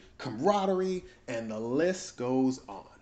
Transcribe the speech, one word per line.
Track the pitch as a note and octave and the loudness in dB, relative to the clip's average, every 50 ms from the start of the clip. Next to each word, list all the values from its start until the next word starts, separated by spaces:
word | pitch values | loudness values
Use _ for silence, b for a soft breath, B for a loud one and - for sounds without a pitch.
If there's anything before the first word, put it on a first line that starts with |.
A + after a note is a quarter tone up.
| B B B - | B B B -10
camaraderie, | - C3 G#2+ A#2 D3+ G3+ G#3 G3+ F#3+ G3 F#3 F#3 F#3+ F#3 F#3 F3+ - B B B B - | -8 -6 -4 0 2 4 4 4 4 2 2 2 2 0 -2 -4 -6 B B B B -6
and | A#2+ A2+ A2+ A2 | -6 -6 -4 -4
the | G#2+ A2 | -6 -4
list | A2+ A#2 B2+ D3 E3+ F3+ F#3 F#3 - - - - | -2 0 2 2 2 2 2 -2 -6 -12 -8 -4
goes | B2 B2 C3 C3 C3 C3 B2+ - - - | -2 0 2 4 4 2 2 -2 -8 -14
on. | G2 F2+ - - - - | -14 -14 -14 -18 -20 -20